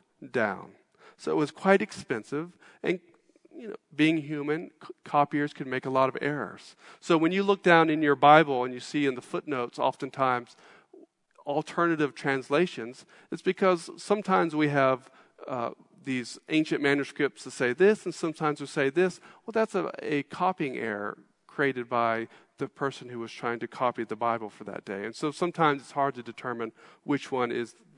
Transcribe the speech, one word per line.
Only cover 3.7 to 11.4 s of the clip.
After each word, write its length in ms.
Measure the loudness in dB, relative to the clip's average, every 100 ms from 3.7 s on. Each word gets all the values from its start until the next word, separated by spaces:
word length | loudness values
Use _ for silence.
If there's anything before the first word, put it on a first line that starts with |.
| -14 _
being 260 | 0 2 2
human, 520 | -2 -6 -4 -4 -6 -16
c-, 120 | -20 -20
copiers 500 | -2 2 2 0 -4
could 140 | -6 -6
make 180 | -4 -2
a 40 |
lot 180 | 2 2
of 100 | 0
errors. 560 | -4 -4 -6 -10 -20 -20 -20 -16
So 160 | 0 4
when 160 | 4
you 100 | 2
look 180 | 2 2
down 280 | 6 6 6
in 120 | 4
your 140 | 2 6
Bible 480 | 10 10 8 2
and 100 | -2
you 60 | -6
see 260 | -6 0 0
in 100 | -2
the 60 |
footnotes 560 | -6 -8 -4 -4 -6 -2
oftentimes 760 | -2 -2 -8 -2 0 0 -4 -16 -20 -20 _ -20 -20 _ _ _